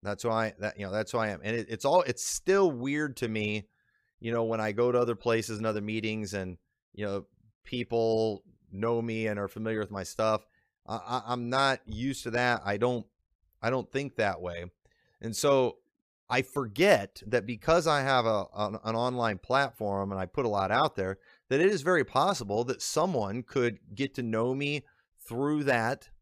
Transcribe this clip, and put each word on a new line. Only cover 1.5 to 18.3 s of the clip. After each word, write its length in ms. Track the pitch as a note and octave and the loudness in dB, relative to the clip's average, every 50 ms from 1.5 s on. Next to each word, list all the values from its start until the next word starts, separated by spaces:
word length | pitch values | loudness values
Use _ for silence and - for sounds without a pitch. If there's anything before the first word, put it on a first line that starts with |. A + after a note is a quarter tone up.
| A2+ | -4
it, 100 | A#2 G#2+ - | -4 -4 -6
it's 160 | A2+ G#2 - | -8 -2 0
all, 180 | C#3 D#3 F3+ | 4 4 4
it's 220 | E3+ C3+ A#2 - - | 4 2 -2 -4 -4
still 460 | - - - - F3+ F#3+ G3 G3 F3 | -6 -6 -4 0 2 4 4 4 4
weird 460 | C#3+ A#2+ B2 C#3 C#3+ D3 D3+ D3 B2 - | 2 -2 -4 -4 -2 -2 -2 -4 -4 -4
to 100 | B2+ A2+ | -4 -4
me, 360 | A2 A2 G#2+ G#2 G#2+ G#2+ G2 _ _ _ _ _ _ _ _ _ _ _ | -2 -2 -2 -2 -2 -4 -6 _ _ _ _ _ _ _ _ _ _ _
you 100 | - A2+ | -6 -4
know, 140 | A#2 A#2 A#2 | -2 0 0
when 160 | A2+ A2+ A2 | 0 0 0
I 120 | G#2+ G#2+ | -2 -2
go 200 | G#2 G#2+ A#2+ B2 | 0 2 2 4
to 80 | A#2+ B2 | 4 4
other 160 | B2 A#2+ A#2 | 2 2 0
places 420 | - - A#2+ A2+ A2+ G2+ A2+ A2+ G#2 | -2 0 0 2 2 0 -2 -6 -2
and 80 | A2 | -2
other 140 | A2+ G#2+ G#2 | -2 -2 -2
meetings 520 | G2+ G#2+ A2 A2 G#2+ A2 G#2+ A2 G#2+ G2 | -2 -2 -4 -2 -2 -2 -4 -4 -6 -4
and, 240 | G2+ G2+ F#2+ F#2 F2+ - _ _ _ _ _ _ _ | -4 -4 -6 -6 -8 -12 _ _ _ _ _ _ _
you 100 | - G#2 | -8 -6
know, 220 | G2+ G2 G2+ F#2+ _ _ _ _ _ _ _ _ | -4 -4 -4 -6 _ _ _ _ _ _ _ _
people 800 | - - B2 A#2 - A#2 A#2 A2+ A2+ A2 A2 A2 A2 G#2 F#2+ _ - - _ _ _ | -8 -6 -6 -4 -2 0 2 2 2 2 2 2 0 -2 -4 _ -18 -20 _ _ _
know 320 | - F#2+ G#2+ A#2 A#2 A#2 | -8 -4 0 0 0 0
me 240 | A2+ A#2 A2 A2+ A2 | 0 -2 -2 -2 -2
and 120 | G#2+ G#2 G2+ | -2 -2 -2
are 100 | G2+ F#2+ | -4 -6
familiar 320 | - A2 A2 A2 A2 G#2+ | -6 -6 -4 -2 -2 -2
with 100 | G#2+ F#2+ | -4 -4
my 120 | G#2 G2 | -6 -8
stuff. 440 | F#2+ - - - A2 A2 G#2+ G#2+ - _ _ _ _ _ _ _ _ | -8 -8 -2 0 2 2 2 0 -2 _ _ _ _ _ _ _ _
I, 100 | - A2 | -8 -8
I, 260 | A2 F#2 A#2 B2 B2+ G#2 | -8 -6 -4 -6 -6 -2
I'm 240 | A#2 B2 B2 A#2+ A#2+ | -2 -4 -4 -2 0
not 300 | B2+ C3+ C#3 C3+ C3 B2+ _ | 2 2 2 2 2 0 _
used 380 | - - G#2+ A#2+ C3+ C3+ - - | -10 -8 -4 -4 -4 -4 -4 -6
to 60 | A#2 | -2
that. 300 | A2 A#2+ B2 B2 A#2+ G#2+ - | 0 2 2 2 2 0 0
I 120 | G2 G2+ | -2 0
don't, 300 | G2+ A#2 B2 B2 A#2 G#2+ _ _ _ _ _ _ _ _ _ _ _ | 2 2 2 2 0 -6 _ _ _ _ _ _ _ _ _ _ _
I 100 | - A#2 | -2 0
don't 200 | C3 C3 - - | 0 0 -2 -2
think 260 | - C3+ C#3+ C#3 - | -4 -4 -4 -4 -2
that 240 | - A2 G2+ F#2 E2 | 0 0 0 0 -2
way. 260 | F2+ F2+ E2+ F2 F2 F2 _ _ _ _ _ _ _ _ _ _ | -6 -8 -6 -8 -10 -12 _ _ _ _ _ _ _ _ _ _
And 140 | - A2+ G#2+ | -10 -8 -6
so 440 | - - C#3+ C#3 C3+ B2+ A#2 - - _ _ _ _ _ _ _ _ _ _ | 0 4 4 6 6 4 2 0 -6 _ _ _ _ _ _ _ _ _ _
I 140 | B2 B2+ | 0 0
forget 800 | C3+ - - C#3+ C3+ A2 G2 B2 E3+ G3+ F#3 A2+ G2+ G2+ _ - - | 0 0 -4 -4 -4 -4 0 4 6 6 6 6 4 -4 _ -16 -8
that 200 | G#2 A#2 A#2+ G2 | 0 0 0 0
because 400 | A2+ A#2+ G#2+ - - E3 F3 D#3 | 0 -8 -4 2 4 4 4 4
I 160 | D#3+ D3+ C#3+ | 4 2 2
have 240 | C3 C3+ C3+ B2+ A#2 | 2 4 4 4 4
a, 200 | A2+ | 4